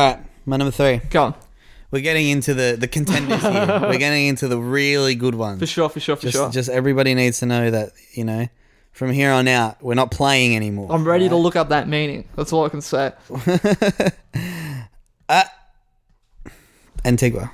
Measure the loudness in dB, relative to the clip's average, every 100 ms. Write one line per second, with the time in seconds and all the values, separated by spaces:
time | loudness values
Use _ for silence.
0 | 2 2 -12 -12 -4 -2 -2 2 2 2
1 | 0 2 0 -2 -16 -20 -20 -20 -8 -4
2 | 0 2 2 2 0 0 0 0 -2 -2
3 | -2 -2 0 0 0 0 0 0 0 0
4 | 0 2 0 0 -2 -2 0 0 2 2
5 | 0 0 -2 -2 -4 -4 -4 -2 -2 -2
6 | -4 -4 -2 -2 -2 -2 -2 0 0 2
7 | 2 2 0 0 -2 0 0 0 -4 -12
8 | _ -8 -4 -4 -6 -8 _ _ _ -6
9 | -2 2 2 4 4 2 0 -4 -2 0
10 | 0 0 2 4 2 0 -2 -6 -2 -2
11 | 2 2 2 2 2 2 0 0 0 -2
12 | -4 -8 -12 -10 -2 0 0 -4 -4 -2
13 | -2 -6 -12 -4 0 2 2 2 2 2
14 | -2 -2 _ -8 -8 -10 -10 -10 -12 -20
15 | _ _ 0 2 2 -4 _ _ _ _
16 | _ _ _ -20 -20 -20 _ _ _ -4
17 | 0 2 2 0 -8